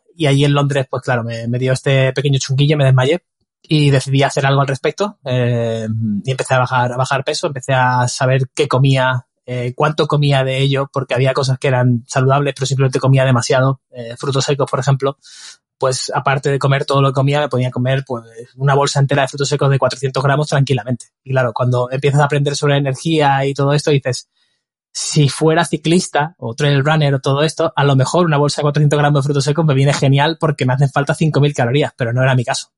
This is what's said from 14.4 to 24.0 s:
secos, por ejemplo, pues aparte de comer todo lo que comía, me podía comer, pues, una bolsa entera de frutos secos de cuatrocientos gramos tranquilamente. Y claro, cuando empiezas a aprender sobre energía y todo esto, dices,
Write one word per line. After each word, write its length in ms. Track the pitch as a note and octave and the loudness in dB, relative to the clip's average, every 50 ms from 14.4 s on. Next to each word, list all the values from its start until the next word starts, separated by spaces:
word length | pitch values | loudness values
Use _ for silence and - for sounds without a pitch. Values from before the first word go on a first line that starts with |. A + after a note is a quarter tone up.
| - | -2
secos, 260 | - D3 C3+ C#3 - | -2 -2 -2 -2 -2
por 80 | - C#3 | -4 -2
ejemplo, 380 | C3 C#3+ C3+ C3 C3+ C3+ C#3 - _ - - - - - - - _ _ _ | 0 0 0 0 0 -2 -4 -6 _ -20 -20 -20 -20 -20 -20 -20 _ _ _
pues 340 | _ - C3 C3 - - - - | _ -2 -2 -2 -4 -6 -6 -6
aparte 360 | D3 - C#3+ C3+ C3+ - D3 | -2 -2 0 -2 0 0 -2
de 100 | C#3 C3+ | -2 0
comer 260 | - C#3 C#3 C#3 C#3+ | 0 0 0 0 0
todo 160 | - C#3 C#3 | 0 0 2
lo 80 | C#3 C#3 | 2 2
que 60 | C3 | 0
comía, 260 | C#3 C#3 C#3+ C#3+ D3 | 0 0 0 0 0
me 80 | D3 C3+ | -2 -2
podía 200 | - B2 B2+ B2+ | -2 -2 -4 -4
comer, 340 | B2 B2 B2 C3 C3+ C3+ C3+ | -4 -4 -2 -2 -2 -2 -4
pues, 180 | - B2+ A#2 A2+ - A2+ A2+ A#2+ - _ | -6 -8 -10 -10 -14 -18 -20 -20 -18 _
una 200 | B2+ C3+ C#3+ C#3 | -4 0 0 2
bolsa 240 | C#3+ C#3+ C#3 - C#3+ | 2 2 0 0 0
entera 240 | C#3 C3+ C#3+ C#3+ C3+ | 0 2 2 0 0
de 40 | |
frutos 220 | B2 - C#3 C#3+ C3 | -2 -4 -6 -4 -4
secos 200 | D3 C#3 D3 C#3 | -2 0 0 0
de 80 | C3+ | 2
cuatrocientos 460 | C3 - B2+ - - - C3 C3 C3 B2+ | 2 0 -2 -2 -4 -6 -4 -4 -2 0
gramos 240 | C#3 C#3 C3 D3+ | 0 0 0 0
tranquilamente. 600 | - E3 C#3 C#3 - C#3 A#2+ A2+ B2 B2 - - - _ _ _ | 0 0 0 2 0 0 -2 -2 -6 -8 -8 -8 -16 _ _ _
Y 80 | C3 | -4
claro, 220 | C3 C3 B2+ A#2+ G#2+ | -2 -2 -2 -2 -2
cuando 360 | - B2+ B2 B2 B2 B2 B2 | -2 -2 0 0 0 -2 -2
empiezas 300 | C3 C3+ C#3 C#3+ C3 D3 | -4 -2 0 0 2 2
a 40 | D3 | 2
aprender 300 | C#3+ D3+ C#3+ C#3+ C#3+ C#3 | 2 0 -2 -2 -2 -2
sobre 220 | - D3+ D3 C#3+ | -2 0 0 0
energía 680 | C#3+ C#3+ C#3 C3+ - - E3 D#3+ D#3 D3 C#3+ C#3 C#3 C3+ | 0 0 -2 -4 -4 -4 -2 0 2 2 2 2 0 0
y 80 | C#3 C#3 | -2 -2
todo 200 | - C#3 C#3 C#3+ | -2 0 0 0
esto, 180 | D3+ - D#3+ | 0 2 0
dices, 380 | D3 C#3 | 0 0